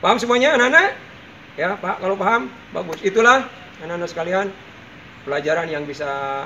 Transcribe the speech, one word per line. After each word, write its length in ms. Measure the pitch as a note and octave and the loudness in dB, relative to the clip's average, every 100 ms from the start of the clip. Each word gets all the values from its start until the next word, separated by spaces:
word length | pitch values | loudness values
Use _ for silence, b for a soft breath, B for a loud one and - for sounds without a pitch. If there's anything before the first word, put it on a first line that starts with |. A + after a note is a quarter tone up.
Paham 160 | - C4+ | 4 2
semuanya, 400 | A#3+ B3 C#4 C#4 | 2 4 4 4
anak-anak? 340 | B3 D#4+ G4 - - - - - - - | 6 4 4 -2 -16 -20 -20 -20 -18 -6
Ya, 240 | E3+ G3+ | -4 -4
Pak, 240 | F3+ F#3+ | -6 -4
kalau 160 | F#3 G3 | -2 0
paham, 320 | F#3+ A#3 B3+ - - F3+ | 2 0 -2 -14 -12 -10
bagus. 240 | E3+ D#3 | -8 -4
Itulah, 480 | G3 G#3 A#3 C4 - - - - | 0 4 4 4 0 -14 -20 -16
anak-anak 300 | D#3+ F3 E3+ | -10 -6 -6
sekalian, 360 | E3+ E3+ F#3+ G3+ F#3+ - - - - - - | -6 -2 -2 -2 -8 -20 -20 -20 -20 -20 -16
pelajaran 480 | - C#3+ D3 D#3+ E3 | -6 -4 0 -2 -2
yang 160 | D3+ D3 | -6 -8
bisa 560 | C#3 D3 C#3 C#3 C#3 | -6 -6 -4 -6 -6